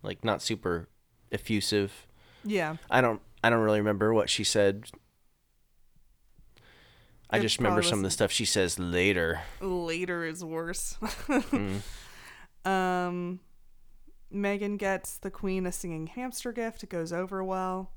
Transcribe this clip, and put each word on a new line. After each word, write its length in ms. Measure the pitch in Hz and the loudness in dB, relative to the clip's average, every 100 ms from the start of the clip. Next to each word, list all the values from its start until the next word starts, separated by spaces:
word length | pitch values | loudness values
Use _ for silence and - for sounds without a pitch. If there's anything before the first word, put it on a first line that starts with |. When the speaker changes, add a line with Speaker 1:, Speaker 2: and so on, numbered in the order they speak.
Speaker 1:
like, 220 | 101 90 | -8 -4
not 160 | 113 104 | -2 -2
super 460 | - 110 90 85 82 _ _ _ _ | -2 -2 -2 -2 -4 _ _ _ _
effusive. 760 | 104 - 107 - 104 98 - - - - - | -8 -2 -2 2 0 0 -4 -20 -20 -20 -14
Speaker 2:
Yeah. 320 | 208 208 160 160 - | -4 -2 -2 -4 2
Speaker 1:
I 100 | 123 | 4
don't, 180 | 123 107 - - | 4 2 -8 2
I 60 | 113 | 4
don't 100 | 117 | 6
really 200 | 110 107 | 6 4
remember 340 | 104 101 107 | 4 4 4
what 160 | 113 104 | 4 4
she 120 | - | 0
said. 420 | 104 110 101 98 110 - _ _ _ _ _ _ _ _ - - - _ _ - - - - - - - - - - | 2 4 4 4 -6 -20 _ _ _ _ _ _ _ _ -20 -20 -20 _ _ -20 -20 -20 -20 -20 -20 -20 -20 -20 -2
I 60 | 107 | 0
Speaker 2:
It 40 | |
Speaker 1:
just 160 | 113 - | 2 2
remember 180 | 113 101 | 2 4
Speaker 2:
probably 80 | 170 | 2
Speaker 1:
some 80 | 110 | 2
of 40 | |
the 40 | 95 | 0
Speaker 2:
wasn't 60 | |
Speaker 1:
stuff 180 | - - | 2 2
she 120 | - | 2
says 340 | 107 - 92 - | 0 2 2 0
later. 640 | 87 87 92 92 82 82 - - | 0 4 4 4 2 0 -6 -8
Speaker 2:
Later 640 | 190 180 170 165 180 175 | -4 -2 -2 -4 -2 -2
is 200 | 165 165 | -4 -6
worse. 520 | 170 160 165 175 - - | -8 -6 -6 -6 -6 -6
<laughs> 40 | 220 - - | -6 -6 0
Speaker 1:
Mm. 520 | 285 - 285 202 190 101 - - - - - - - | 0 2 -2 -2 -4 -8 -14 -16 -18 -20 -20 -20 -8
Speaker 2:
Um, 760 | - 190 185 180 180 180 175 185 - - - - - - - - - | 0 2 2 0 0 -2 -4 -8 -12 -20 -20 -20 -20 -20 -20 -20 -10
Megan 460 | 196 202 202 202 208 | -2 -2 0 -2 -2
gets 420 | 196 190 - - | 0 -2 -4 -10
the 120 | 196 | -10
queen 360 | 185 196 185 180 | -6 -2 -2 -2
a 60 | |
singing 360 | 180 180 160 160 | -4 -6 -6 -8
hamster 440 | - 254 240 247 | -8 -8 -6 -8
gift. 300 | 226 226 226 | -4 -6 -6
It 80 | 196 | -8
goes 220 | 175 165 | -6 -4
over 300 | 170 185 196 | -4 -4 -4
well. 500 | 190 185 185 185 185 | -4 -4 -2 -4 -8